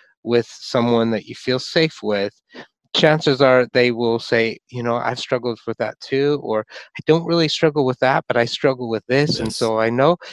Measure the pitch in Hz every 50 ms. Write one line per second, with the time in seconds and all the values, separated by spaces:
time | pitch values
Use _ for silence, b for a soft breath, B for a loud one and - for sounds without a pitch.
0 | b b b b _ 110 120 120 113 - - - - - - 127 120 120 120 117
1 | 113 113 113 104 - - - - - - 127 127 - - - 175 160 156 - -
2 | - 104 104 101 98 104 - _ _ B B B B B B _ _ _ _ -
3 | - 156 156 156 - 156 139 123 143 131 127 127 123 117 - 127 123 123 120 113
4 | 120 117 113 117 - - - 117 113 113 113 - _ _ 123 123 117 120 117 120
5 | 120 120 127 127 - - 135 127 117 123 113 110 - - 113 - 117 107 - -
6 | - - 139 135 139 143 147 143 - 113 110 107 107 B B B B B B -
7 | - - 156 165 170 170 170 170 165 151 - - - 160 143 151 139 127 123 -
8 | - 127 139 - - - - 120 117 120 - - - 143 135 123 127 117 113 107
9 | - _ 123 139 147 156 - - 117 110 - - 123 113 110 110 110 113 117 123
10 | 135 156 175 - B B